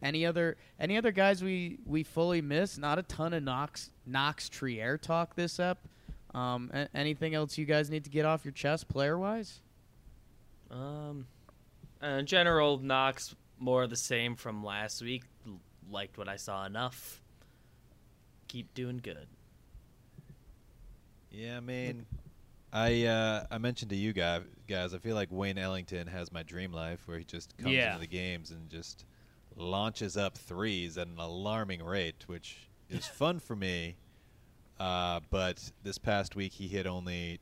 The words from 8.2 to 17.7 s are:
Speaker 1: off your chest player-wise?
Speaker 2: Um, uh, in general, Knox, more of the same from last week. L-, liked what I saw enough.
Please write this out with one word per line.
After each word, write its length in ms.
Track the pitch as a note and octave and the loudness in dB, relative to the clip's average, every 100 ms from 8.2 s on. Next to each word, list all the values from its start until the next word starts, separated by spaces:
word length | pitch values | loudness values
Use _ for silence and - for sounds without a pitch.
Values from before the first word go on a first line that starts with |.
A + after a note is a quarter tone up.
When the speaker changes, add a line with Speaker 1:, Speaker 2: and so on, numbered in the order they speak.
Speaker 1:
off 200 | D#3 D#3+ | 4 2
your 80 | C#3+ | 0
chest 340 | - C#3+ D#3+ - | -2 0 0 0
player-wise? 720 | C3+ C#3 E3+ G3 A3+ G3 - - - - - - - - - - - - | 0 2 2 0 -2 -4 -12 -20 -20 -20 -20 -20 -20 -20 -20 -20 -20 -14
Speaker 2:
Um, 560 | B2 C#3 D3+ D3 C#3+ B2 - - - - - - - | -10 -8 -8 -8 -8 -12 -18 -20 -20 -20 -20 -20 -6
uh, 60 | D3 | 0
in 200 | C3+ C#3+ | 0 4
general, 520 | F#3 F3 D#3+ D3 C#3 | 6 8 8 8 6
Knox, 560 | C3+ C3 C3+ C3+ - - - - | 4 4 4 2 -6 -12 -20 -4
more 240 | B2+ B2+ | 4 6
of 80 | B2 | 4
the 60 | A2+ | 0
same 400 | - A#2+ A#2+ A#2 | 0 2 2 -2
from 260 | A#2 G#2+ | -6 -6
last 380 | G#2 G2+ G#2+ - | -4 -2 -2 -4
week. 220 | A#2 B2+ - - A2+ | -4 -6 -8 -16 -14
L-, 120 | F#2 - - F#2+ | -14 -16 -20 -8
liked 260 | G2+ G2+ - | -6 -6 -6
what 120 | G2 | -8
I 80 | G2 | -6
saw 280 | - G2 | -6 -4
enough. 580 | G2 G#2+ B2+ - - - - - - - - | -4 -2 -2 -4 -12 -16 -20 -20 -20 -20 -20